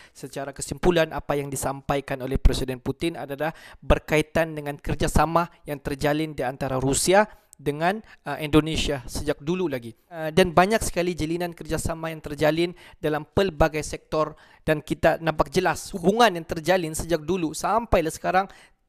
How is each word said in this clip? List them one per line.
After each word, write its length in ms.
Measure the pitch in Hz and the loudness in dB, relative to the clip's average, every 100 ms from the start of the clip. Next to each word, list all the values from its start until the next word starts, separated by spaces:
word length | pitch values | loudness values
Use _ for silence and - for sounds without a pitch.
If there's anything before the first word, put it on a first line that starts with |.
| - - | -20 -18
secara 400 | 139 143 139 139 | -14 -10 -10 -10
kesimpulan, 560 | - 143 180 170 160 | -10 0 2 4 2
apa 240 | 143 - 143 | -2 -2 -2
yang 160 | 139 | -2
disampaikan 720 | 135 135 139 - 143 - 135 | -4 -6 -6 -4 -4 -2 -8
oleh 160 | 127 131 | -4 2
Presiden 400 | - 127 131 127 | 4 4 0 -6
Putin 400 | - 135 170 165 | -8 -4 -4 -4
adalah 320 | 135 139 151 - - - | -8 -6 -6 -6 -16 -10
berkaitan 720 | 135 147 - 156 156 - 160 156 | 0 2 4 2 2 0 -2 -4
dengan 240 | 143 147 | -8 -8
kerjasama 720 | - 156 160 - 156 165 170 - - | -6 -2 0 2 2 2 -2 -6 -10
yang 160 | 143 | -8
terjalin 480 | - 139 143 151 160 | -8 -2 0 0 -2
di 160 | 147 127 | -4 -6
antara 320 | 135 135 131 | -4 -4 0
Rusia 480 | 135 135 - 185 214 - _ - | 0 2 4 4 4 -2 _ -8
dengan, 400 | 143 147 165 208 - - | -6 -2 -2 -2 -6 -14
uh, 160 | - 139 | -10 -8
Indonesia 640 | 156 156 151 151 - 143 | 2 4 4 0 -2 -4
sejak 320 | 120 - 143 143 | -6 -6 -4 -4
dulu 240 | 143 185 175 | -4 -2 -2
lagi. 240 | 135 117 - _ | -4 -8 -16 _
Uh, 240 | 170 156 | -10 -2
dan 240 | 156 185 160 | 2 4 4
banyak 240 | 185 220 | 4 2
sekali 320 | - - 175 | 0 -2 -2
jalinan 400 | 165 156 170 175 | -2 -4 -4 -6
kerjasama 560 | 160 156 156 - 165 160 | -8 -6 -4 -4 -6 -8
yang 160 | 160 | -10
terjalin 480 | 151 143 151 156 175 175 - - | -10 0 2 2 0 -2 -18 -6
dalam 320 | 156 151 151 | -2 -2 -2
pelbagai 560 | - 196 147 160 151 | 0 0 2 0 0
sektor 480 | 147 - - 156 151 156 - - | -6 -10 -4 -2 -2 -4 -20 -8
dan 160 | - 151 | -2 -2
kita 400 | - 160 165 151 | -2 0 2 2
nampak 320 | 160 151 147 | 0 0 0
jelas 400 | 180 180 151 - | 2 0 -2 -6
hubungan 480 | - 170 220 233 170 | 0 2 6 4 4
yang 60 | 160 | -4
terjalin 480 | 165 156 190 160 156 | -6 2 2 0 -6
sejak 240 | 165 165 | -2 -2
dulu 320 | 151 185 156 | 0 -2 -2
sampailah 560 | 156 170 208 233 190 160 | -4 0 0 2 2 2
sekarang. 400 | - 175 180 196 - - _ | -4 0 0 0 -6 -20 _